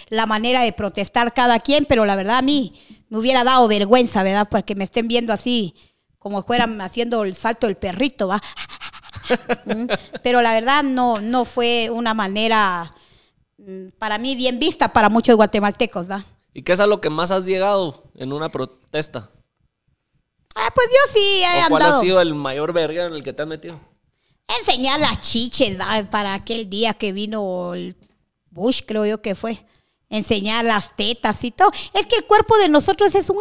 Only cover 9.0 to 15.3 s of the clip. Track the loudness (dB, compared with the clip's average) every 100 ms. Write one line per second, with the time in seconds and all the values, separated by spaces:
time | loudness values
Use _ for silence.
9 | -18 -10 -4 -4 -2 -6 -4 -6 -4 -6
10 | -8 -6 0 2 4 2 2 2 2 0
11 | 0 0 -2 -2 -2 -2 0 0 -2 -2
12 | -2 -2 -2 -2 2 2 2 -2 -8 -16
13 | _ _ _ _ _ _ -16 -16 -16 -8
14 | -6 -4 -4 -2 -2 0 -2 0 2 4
15 | 4 4 6